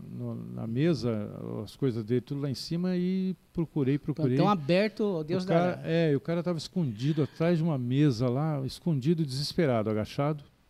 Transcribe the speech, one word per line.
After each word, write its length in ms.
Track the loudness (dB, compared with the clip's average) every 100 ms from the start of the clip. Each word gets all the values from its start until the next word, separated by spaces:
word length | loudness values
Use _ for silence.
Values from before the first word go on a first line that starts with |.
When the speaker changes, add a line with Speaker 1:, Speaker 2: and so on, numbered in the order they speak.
| -12
Speaker 1:
no, 240 | -8 -8 -8 -8
na 140 | -8 -4
mesa, 640 | 0 2 2 0 -2 -4 -8 -8 -8
as 120 | -8 -2
coisas 280 | -2 -2
dele 180 | 0 -2
tudo 200 | -2 -6
lá 100 | -4
em 20 |
cima, 420 | -6 -4 -2 -2 0
e 400 | 0 0 -2 -6 _
procurei, 460 | -6 -2 0 2 0
procurei. 380 | -2 0 2 4
Speaker 2:
Plantão 120 | 4
aberto, 720 | 2 2 2 2 0 -2 -2
Deus 200 | -2 -2
Speaker 1:
O 40 | 2
cara, 300 | 2 2 0
Speaker 2:
dará. 120 | 0
Speaker 1:
é, 220 | 2 4
e 40 | 2
o 40 |
cara 220 | 0 -2
tava 160 | -2 -4
escondido 640 | -4 -2 -2 0 0 2
atrás 340 | 0 0 2 2
de 60 |
uma 160 | 2 0
mesa 500 | 0 4 4 4 0
lá, 340 | 0 0 -2
escondido, 640 | -4 -4 -2 0 2 2 0
desesperado, 640 | -2 -4 0 2 4 2
agachado. 540 | 0 -2 -2 -2 -2 -8 _